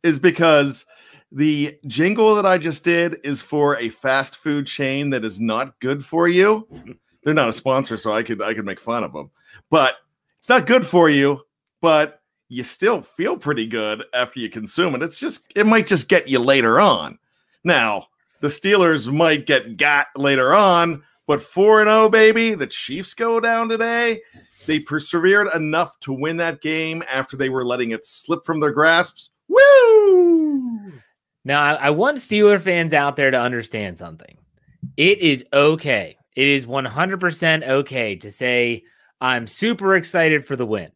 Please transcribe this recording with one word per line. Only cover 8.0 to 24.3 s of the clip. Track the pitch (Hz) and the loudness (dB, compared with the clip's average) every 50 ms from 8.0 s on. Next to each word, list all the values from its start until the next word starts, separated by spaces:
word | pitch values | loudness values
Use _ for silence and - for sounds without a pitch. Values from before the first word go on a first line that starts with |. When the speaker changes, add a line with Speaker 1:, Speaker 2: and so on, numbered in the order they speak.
| - 113 | -6 -4
Speaker 1:
I | 107 110 | -4 -4
could, | 117 110 117 98 | -4 -4 -8 -6
I | 101 107 | -6 -6
could | 113 107 104 | -6 -6 -8
make | 98 92 - | -10 -10 -10
fun | - 113 117 120 | -8 -6 -6 -6
of | 104 78 65 | -6 -8 -10
them. | 76 71 - _ _ _ _ _ - _ _ | -14 -16 -16 _ _ _ _ _ -20 _ _
But | 156 160 135 127 - - _ _ _ _ _ _ _ _ | 2 2 2 2 0 -4 _ _ _ _ _ _ _ _
it's | - - | 0 2
not | 247 254 - | 2 2 4
good | - 240 254 196 | 4 2 2 2
for | - - 175 170 156 | 2 2 4 4 4
you, | 147 139 139 143 143 139 _ _ _ _ _ _ _ _ | 4 2 2 0 -2 -4 _ _ _ _ _ _ _ _
but | - 165 156 151 151 156 _ _ _ _ _ _ _ _ | 2 2 4 4 2 -2 _ _ _ _ _ _ _ _
you | 127 123 123 | -12 -12 -10
still | - - - 180 214 240 170 | -10 -8 -2 -2 -2 -2 -2
feel | 120 - _ - 175 233 370 - | -6 -14 _ -6 -6 -6 -6 -6
pretty | - 143 147 120 113 | -4 -4 -4 -4 -4
good | 113 117 113 107 107 107 107 - _ | -6 -4 -6 -4 -4 -6 -8 -10 _
after | - 123 123 120 - 127 | -4 -4 -4 -4 -6 -12
you | 117 104 | -12 -10
consume | - 117 107 98 - - 175 175 139 | -10 -12 -14 -10 -4 -2 -2 -2 -2
it. | 123 | -4
It's | 151 170 - - | -6 -8 -10 -10
just, | - 320 - - _ _ _ | -10 -10 -10 -10 _ _ _
it | 196 208 | 0 2
might | 214 220 226 - | 4 4 2 2
just | - 196 156 117 - | 2 -2 -2 0 2
get | 190 175 - - | 2 2 2 2
you | 131 127 | -2 0
later | 120 131 139 135 117 113 113 143 | 2 4 2 4 4 4 4 4
on. | 208 196 131 90 76 69 - _ _ _ _ _ _ _ _ _ _ | 4 4 4 2 -2 -10 -14 _ _ _ _ _ _ _ _ _ _
Now, | 170 170 135 117 110 104 95 - _ _ _ _ _ _ _ | 0 0 0 0 -2 -4 -6 -8 _ _ _ _ _ _ _
the | - 147 | -6 -6
Steelers | 143 - - 196 208 202 180 170 160 147 107 120 | -6 -4 0 0 2 4 4 2 2 0 -2 -4
might | 139 151 170 160 156 147 - | 0 0 2 2 2 0 0
get | - 143 127 107 113 110 92 | 0 0 0 0 -4 -6 -2
got | 143 147 147 143 143 - _ | 0 2 2 0 0 -4 _
later | 139 139 143 139 131 127 127 | -2 0 0 2 2 2 4
on, | 160 202 214 190 175 170 170 170 160 147 _ _ _ _ _ | 4 4 4 4 4 4 2 0 -4 -8 _ _ _ _ _
but | - 147 - | -4 -4 -4
four | - - - 185 196 214 220 214 | -4 -8 -2 2 4 4 6 4
and | 214 214 | 4 4
oh, | 214 220 220 220 | 4 4 4 4
baby, | 208 226 220 220 220 226 226 226 | 4 6 6 6 4 2 0 -2
the | 214 170 139 | -2 -4 -8
Chiefs | - - - - - 135 165 190 - - | -10 -8 -12 -12 -10 -10 -10 -10 -12 -10
go | - 226 233 233 226 | -6 -4 -2 -2 -2
down | 226 233 233 226 233 226 | -2 -2 -2 -2 -2 -4
today. | 226 220 233 233 233 233 240 233 226 220 - _ | -4 -4 -4 -4 -2 -2 -2 -2 -4 -6 -10 _